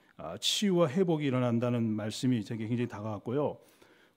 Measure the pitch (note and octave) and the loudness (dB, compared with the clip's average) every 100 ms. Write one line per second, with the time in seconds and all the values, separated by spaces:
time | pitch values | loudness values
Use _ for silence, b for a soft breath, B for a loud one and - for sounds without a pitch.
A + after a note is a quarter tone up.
0 | b - D#3 F3 - - G3+ F3 D#3+ D#3+ | b -14 -12 -4 -2 0 2 4 4 4
1 | F3 D#3 C#3+ B2+ B2 A#2 B2 A#2+ A2+ G#2+ | 2 2 2 2 2 2 2 0 0 -2
2 | G#2+ - B2+ B2 G2 A2+ A2 A#2+ A#2+ G#2 | -4 -2 0 0 -2 -6 -4 -2 -2 -4
3 | A2 G2+ A#2+ C#3 C3+ - b b b b | -8 -8 -4 -2 -2 -4 b b b b
4 | b | b